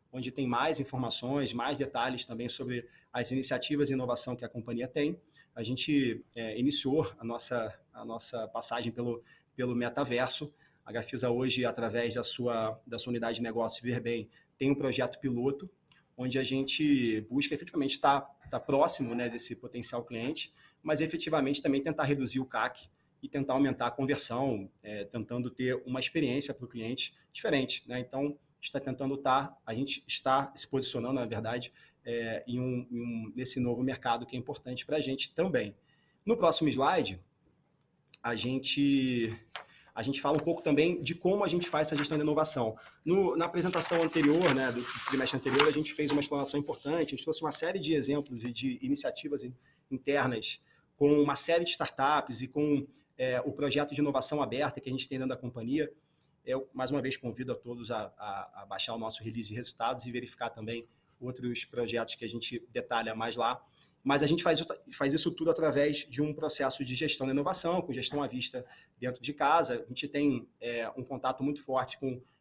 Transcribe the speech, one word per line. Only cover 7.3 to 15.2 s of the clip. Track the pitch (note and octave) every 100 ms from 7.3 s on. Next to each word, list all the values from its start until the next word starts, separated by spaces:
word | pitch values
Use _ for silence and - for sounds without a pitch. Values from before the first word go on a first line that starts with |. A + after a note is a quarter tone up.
| A#2 - B2 G#2+ - _
a | A#2+
nossa | A#2 A#2 - A#2 A2
passagem | A2+ - A#2+ A#2
pelo, | A#2 A#2+ A#2+ - - _
pelo | - B2
metaverso. | A#2+ A#2+ C#3+ C3 A#2+ B2+ - D3 - _ _
A | -
Gafisa | A#2 A#2 B2 B2
hoje, | A#2+ C3 B2
através | A#2+ A#2 A2+ A#2 A#2
da | A#2+
sua, | A2+ - A#2+ A2+ A2 A2+ -
da | A2+
sua | B2+
unidade | A#2+ A#2 A#2
de |
negócio | A#2 A2+ A2+ -
Viver | A#2+ A#2+
Bem, | A#2 A#2 G#2 - _ -
tem | C3+
um |
projeto | C#3 C3+ B2 B2 -